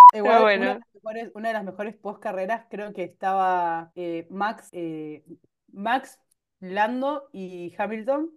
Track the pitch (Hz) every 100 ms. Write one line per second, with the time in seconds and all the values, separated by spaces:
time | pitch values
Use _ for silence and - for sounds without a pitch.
0 | 988 214 202 - 214 196 - 214 - 202
1 | 220 220 226 214 226 220 190 196 208 214
2 | 202 208 214 190 185 226 - 202 208 202
3 | 175 - 196 190 185 180 170 165 165 -
4 | 175 165 165 185 208 220 - 180 165 156
5 | 151 151 - 165 _ _ _ - 214 262
6 | 262 - _ _ _ - 180 190 220 254
7 | 269 294 277 190 185 180 175 - 208 220
8 | 214 285 320